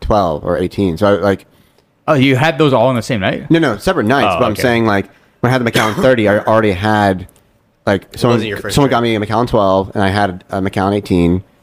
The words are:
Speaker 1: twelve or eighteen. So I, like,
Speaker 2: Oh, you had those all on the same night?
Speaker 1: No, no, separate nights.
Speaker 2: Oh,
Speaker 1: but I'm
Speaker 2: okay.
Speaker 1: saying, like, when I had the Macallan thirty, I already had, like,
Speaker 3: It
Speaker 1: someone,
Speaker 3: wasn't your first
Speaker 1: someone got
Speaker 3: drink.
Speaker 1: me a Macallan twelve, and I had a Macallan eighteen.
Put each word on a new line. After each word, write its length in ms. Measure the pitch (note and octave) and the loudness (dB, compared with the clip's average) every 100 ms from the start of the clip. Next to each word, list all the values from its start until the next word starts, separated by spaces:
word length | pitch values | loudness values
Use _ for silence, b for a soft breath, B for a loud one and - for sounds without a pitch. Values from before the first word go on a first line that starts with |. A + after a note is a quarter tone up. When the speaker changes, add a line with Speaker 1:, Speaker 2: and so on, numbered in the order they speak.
Speaker 1:
twelve 420 | - G#2+ F2+ D2+ | -2 0 0 -2
or 140 | - E2+ | -4 -2
eighteen. 400 | F2+ - G2 E2 | -2 -2 -2 0
So 100 | G2+ | 0
I, 40 | G2+ | 2
like, 240 | G2+ G2 - b b b _ _ - | 0 -2 -6 b b b _ _ -2
Speaker 2:
Oh, 60 | |
you 220 | D3+ C3+ B2+ | 2 2 2
had 220 | D#3 D3+ | 0 0
those 160 | D3+ | 2
all 140 | B2+ A#2+ | 2 2
on 80 | B2 | 0
the 60 | |
same 200 | - A#2 | -4 -4
night? 280 | F#2+ - - | -2 -4 0
Speaker 1:
No, 80 | E3 | 0
no, 180 | D#3 G#2 | 0 -2
separate 260 | - - G#2+ | -2 -2 0
nights. 280 | C#3 A2 F2 | 0 0 0
Speaker 2:
Oh, 40 | |
Speaker 1:
but 60 | A#2+ | -2
I'm 40 | |
Speaker 2:
okay. 80 | G2 | -2
Speaker 1:
saying, 220 | B2+ A#2 A2+ | 0 0 2
like, 240 | G2+ G2 b b b | 0 -4 b b b
when 100 | B2 | -2
I 20 | |
had 80 | B2+ | 0
the 40 | A#2 | 0
Macallan 300 | A#2 A2 G#2+ | 0 -2 0
thirty, 320 | C3 B2 G#2 | 2 2 2
I 120 | G#2 | 2
already 320 | A2+ A2 A2 | 2 2 2
had, 540 | F2+ G#2+ G#2+ G2+ F#2 F#2 _ _ _ _ _ - | 0 0 2 2 0 -6 _ _ _ _ _ -4
like, 180 | G2 - | -4 -4
Speaker 3:
It 60 | - | -4
Speaker 1:
someone, 160 | B2+ A#2+ | 0 0
Speaker 3:
wasn't 120 | A2 | -2
your 80 | G2 | -6
first 180 | G#2 G2 | -4 0
Speaker 1:
someone 140 | C#3 | 2
got 100 | A#2+ | 2
Speaker 3:
drink. 120 | A#2 | 0
Speaker 1:
me 40 | A2 | 0
a 40 | |
Macallan 260 | G2+ A2 B2 | -2 -2 0
twelve, 440 | A#2+ G2 F#2+ G2 | 0 2 2 0
and 100 | - | -2
I 60 | G2 | -2
had 340 | G2+ G2+ F2+ - | 0 -2 -4 -8
a 120 | G2 | -6
Macallan 320 | G2 G#2 F#2+ | -4 -2 -2
eighteen. 500 | G#2 - F#2 E2+ F#2 - _ | -2 0 0 2 0 -4 _